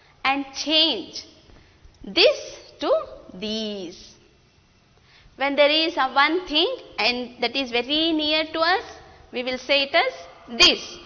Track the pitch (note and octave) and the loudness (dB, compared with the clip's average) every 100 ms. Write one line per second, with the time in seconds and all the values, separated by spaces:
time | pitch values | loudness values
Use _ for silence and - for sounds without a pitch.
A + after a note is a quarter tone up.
0 | _ _ C4 C#4 C#4 - C#4+ D#4 D#4+ G#3+ | _ _ -2 -2 -4 -8 0 2 2 0
1 | - - - - - - - _ - - | -8 -14 -18 -20 -20 -20 -20 _ -20 -20
2 | - G3+ A#4+ C#5 - - - - C#4+ D#5 | -4 4 4 4 -4 -16 -20 -6 -2 -2
3 | D5 - - F#3 G#3+ A3 G#3+ G3+ E3+ F#3+ | -2 -14 -18 -12 -8 -6 -6 -8 -10 -14
4 | - - _ _ _ _ _ _ _ _ | -20 -20 _ _ _ _ _ _ _ _
5 | _ - - - C#4 C#4 C#4+ D#4 D#4+ D#4+ | _ -20 -18 -4 0 4 4 4 2 0
6 | C4 B3+ D4 E4+ F#4 D4+ G4+ B4+ - - | 0 4 2 2 -2 0 0 -2 -8 -2
7 | A#3+ B3 A#3+ - A#3 C4+ B3+ A#3 A#3+ D4+ | -2 -2 -6 -4 -4 -2 -2 -2 0 0
8 | E4 D#4 D4+ D#4 D#4+ D#4+ E4 G4 - - | 2 0 0 0 -2 0 0 0 -4 -16
9 | - - - A#3 B3 B3+ - C#4 C#4 E4+ | -20 -20 -12 -8 -6 -6 0 0 2 2
10 | C5 - - - - A#3 F4+ C4 - - | 0 -4 -12 -20 -6 4 4 4 -4 -16